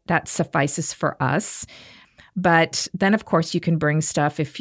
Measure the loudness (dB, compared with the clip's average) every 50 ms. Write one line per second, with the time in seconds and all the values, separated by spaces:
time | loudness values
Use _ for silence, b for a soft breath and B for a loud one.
0 | _ -2 -2 0 0 0 -2 -2 -2 0 0 0 0 0 -2 -2 -4 -4 -4 -4
1 | -4 -4 -2 -2 -2 0 0 0 -2 -2 -4 -6 B B B B B B B B
2 | B B B B B B -6 0 2 4 4 4 4 2 0 -4 -6 -6 -4 0
3 | 2 2 2 0 0 0 0 0 0 0 -2 -2 0 0 0 2 2 0 0 0
4 | 0 0 0 0 0 0 0 -2 -4 -6 -6 -10